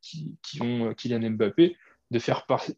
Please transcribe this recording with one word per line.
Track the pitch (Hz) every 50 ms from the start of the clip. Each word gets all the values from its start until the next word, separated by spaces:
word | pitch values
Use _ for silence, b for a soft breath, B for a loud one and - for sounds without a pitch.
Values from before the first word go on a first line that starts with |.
qui, | - - - 160 151 - - - -
qui | - - 143 123
ont, | 120 123 117 117 110
euh, | -
Kylian | - - 117 120 113 113 113
Mbappé | 110 107 113 101 - - 170 175 175 b b b b b b -
de | 120 117
faire | - - 127 - -
par-, | - 127 - - - -